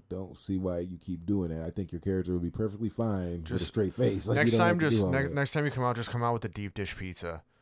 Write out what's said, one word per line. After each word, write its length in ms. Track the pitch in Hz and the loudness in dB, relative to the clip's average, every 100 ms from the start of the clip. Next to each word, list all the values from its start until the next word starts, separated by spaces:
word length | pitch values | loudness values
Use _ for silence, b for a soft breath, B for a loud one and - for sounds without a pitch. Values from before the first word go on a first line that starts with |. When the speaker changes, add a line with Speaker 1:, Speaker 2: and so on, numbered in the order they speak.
| - | -10
Speaker 1:
don't 280 | 90 92 90 | -10 -10 -10
see 180 | - 95 | -4 -2
why 220 | 92 87 | 0 -2
you 180 | 90 85 | -4 -8
keep 300 | - 85 85 | -8 -6 0
doing 240 | 98 87 | 0 0
it. 100 | 80 | -2
I 40 | 82 | -6
think 220 | 101 90 | -6 -6
your 80 | 85 | -4
character 320 | 98 95 87 | -2 0 2
would 100 | 90 | 0
be 80 | 85 | 0
perfectly 380 | - 107 104 110 | -2 -2 -2 -4
fine 440 | - 113 98 87 | 0 0 0 -2
with 80 | 87 | -4
a 180 | 80 104 | -2 -2
Speaker 2:
Just 80 | - | 0
Speaker 1:
straight 240 | - 95 | 0 0
face. 340 | - 123 98 101 | 2 2 2 0
Like, 100 | 120 | 4
you 40 | |
Speaker 2:
next 120 | 131 | 6
Speaker 1:
don't 80 | 117 | 6
have 60 | 170 | 6
Speaker 2:
time, 80 | 175 | 4
Speaker 1:
to 60 | 156 | 4
do 40 | |
Speaker 2:
just 120 | 113 | 4
Speaker 1:
all 60 | 95 | 4
Speaker 2:
ne-, 100 | 135 | 2
Speaker 1:
that. 80 | 139 | 0
Speaker 2:
next 160 | 143 139 | 0 0
time 140 | 156 147 | 0 0
you 40 | |
come 140 | 131 | 0
out, 100 | 123 | 0
just 140 | 117 117 | 0 -2
come 120 | 120 | 0
out 80 | 120 | 0
with 120 | 117 104 | 0 -2
a 20 | |
deep 240 | 104 101 | -6 -6
dish 240 | - 95 - | -4 -6 -6
pizza. 460 | 95 87 85 82 - b | -8 -6 -8 -8 -12 b